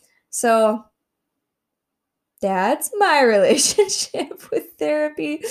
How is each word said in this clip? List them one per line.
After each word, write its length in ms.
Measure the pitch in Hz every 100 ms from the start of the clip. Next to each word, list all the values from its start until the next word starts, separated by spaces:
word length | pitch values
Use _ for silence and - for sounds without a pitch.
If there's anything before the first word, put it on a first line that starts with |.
| _ _ _
So 560 | - 240 226 220 220 - _ _ _ _ _ _ _ _ _ _ _ _ _ _ -
that's 500 | 196 190 202 311 - 415
my 240 | 392 285
<laughs> 20 |
relationship 1300 | 247 202 185 294 - - 403 - - - 294 - -
with 220 | - - -
therapy. 640 | 302 302 302 302 302 311 466